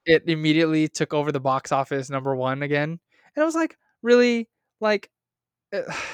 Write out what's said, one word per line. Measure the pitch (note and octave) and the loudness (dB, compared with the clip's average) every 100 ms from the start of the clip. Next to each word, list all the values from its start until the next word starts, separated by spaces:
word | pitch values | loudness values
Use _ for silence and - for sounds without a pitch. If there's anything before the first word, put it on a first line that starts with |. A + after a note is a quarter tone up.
| E3 | 2
it | D#3+ E3 | 2 2
immediately | D#3 D#3 D#3 D#3+ D#3 D#3 | -2 2 2 2 2 0
took | - D3+ | -2 -2
over | D3+ D3 | -2 -2
the | C#3+ | -2
box | C3 C3 - | -2 -2 -2
office | C3+ C3+ C#3 C3 | -2 -2 -4 -4
number | C3+ C3+ | -6 -4
one | C3 B2+ C3+ | -2 -2 -4
again. | C#3+ D3 D3+ E3+ _ _ _ - | -2 -2 -2 -6 _ _ _ -2
And | |
I | |
was | D#4+ | 0
like, | D#4+ D#4+ _ _ _ | 0 -4 _ _ _
"Really?" | A#3 A#3+ B3 A#3 A3+ _ _ - | 4 6 6 2 -4 _ _ -4
Like, | G#3+ G3+ - _ _ _ _ _ _ | -2 -2 -4 _ _ _ _ _ _
eh, | G3 - - - | -8 -6 -8 -10